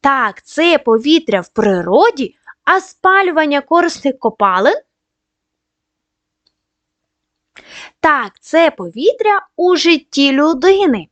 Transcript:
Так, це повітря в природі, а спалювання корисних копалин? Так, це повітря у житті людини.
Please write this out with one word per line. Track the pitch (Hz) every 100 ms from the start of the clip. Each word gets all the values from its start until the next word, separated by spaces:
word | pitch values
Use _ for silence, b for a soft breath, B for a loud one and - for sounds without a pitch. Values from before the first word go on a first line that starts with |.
Так, | 285 269 226 196
це | _ - 339 339
повітря | 240 226 254 320 320 196
в | 180
природі, | - 208 185 170 208 427 427 254 B B B
а | - 370
спалювання | 370 _ 370 392 381 311 311 285
корисних | 277 339 349 - 277 262
копалин? | 233 - 196 185 214 480 _ _ _ _ _ _ _ _ _ _ _ _ _ _ _ _ _ _ _ _ _ _ _ _ _ _ _ - B B B _
Так, | 320 285 214 _
це | - 311 330
повітря | - 180 190 330 554 427 403 - -
у | 349 359
житті | 330 320 _ - 277
людини. | 269 302 277 349 392 392 226 156